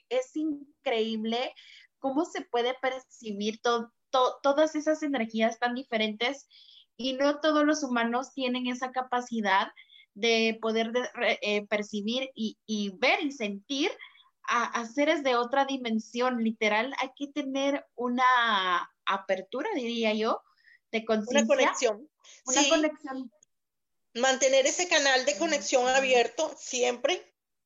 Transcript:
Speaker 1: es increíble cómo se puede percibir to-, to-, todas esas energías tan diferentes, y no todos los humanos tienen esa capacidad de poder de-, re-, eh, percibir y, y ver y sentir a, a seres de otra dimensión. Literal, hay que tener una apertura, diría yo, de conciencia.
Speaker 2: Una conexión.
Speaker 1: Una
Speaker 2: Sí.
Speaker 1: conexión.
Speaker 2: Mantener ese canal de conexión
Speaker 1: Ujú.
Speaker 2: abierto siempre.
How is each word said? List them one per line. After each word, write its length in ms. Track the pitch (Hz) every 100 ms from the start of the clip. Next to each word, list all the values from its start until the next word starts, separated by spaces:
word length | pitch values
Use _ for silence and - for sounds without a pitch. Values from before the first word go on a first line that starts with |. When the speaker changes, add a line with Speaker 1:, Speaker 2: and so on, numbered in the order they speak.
| _
Speaker 1:
es 260 | 254 262 311
increíble 1160 | 311 285 277 _ 269 233 220 220 220 233 285 - - - - _
cómo 280 | 269 269 349
se 160 | 370
puede 340 | - 240 240 254
percibir 800 | 262 254 - - 220 202 214 220
to-, 320 | 240 240 226 _ _
to-, 280 | 262 254 -
todas 320 | 277 277 311 302
esas 260 | 311 311
energías 560 | 302 262 226 220 226 226
tan 160 | 240
diferentes, 720 | 240 277 220 214 208 240 277 - - - - _ -
y 160 | 254
no 260 | 262 285 294
todos 260 | 311 302 294
los 160 | 294
humanos 540 | 269 240 233 247 269 269
tienen 320 | 247 254 247
esa 240 | 247 254
capacidad 800 | 254 254 247 240 226 202 190 226 - _ - _
de 460 | 202 233 226 226 220
poder 300 | 226 220 226
de-, 180 | 240 254 240
re-, 240 | 220 -
eh, 240 | 208 208 208
percibir 640 | 214 208 208 208 247 262 -
y, 240 | 214 - -
y 240 | 214 202 185
ver 240 | 262 403
y 80 | 294
sentir 580 | - 208 202 - 277 349 - - _ _ _ -
a, 180 | 240 226
a 200 | 240 226
seres 360 | 277 294 330
de 120 | 269 240
otra 300 | 240 277 269
dimensión. 800 | 269 240 220 - 240 254 240
Literal, 500 | 220 220 214 214 262 -
hay 120 | 269 -
que 120 | 277
tener 580 | 294 269 269 277 277 - -
una 960 | 247 247 254 247 233 202 185 175 - _ -
apertura, 640 | 196 - 190 190 247 427 339
diría 380 | 233 233 220
yo, 280 | 214 220 - - _ _ _ _
de 140 | 226 226
conciencia. 360 | 220 214 226
Speaker 2:
Una 40 | 226
conexión. 600 | 269 294 359 240 208 302 _ - - 254
Speaker 1:
Una 160 | 269
Speaker 2:
Sí. 60 | 285
Speaker 1:
conexión. 600 | 320 311 294 277 262 240 _ _ _ _ _ _ _ _ 226
Speaker 2:
Mantener 500 | 262 254 262 269 269
ese 240 | 320 359
canal 360 | 320 277 262 254
de 120 | 294
conexión 460 | 330 294 - 262
Speaker 1:
Ujú. 80 | 247
Speaker 2:
abierto 600 | 262 269 247 233 - 311 -
siempre. 760 | - 254 247 240 277 359 - _ _ _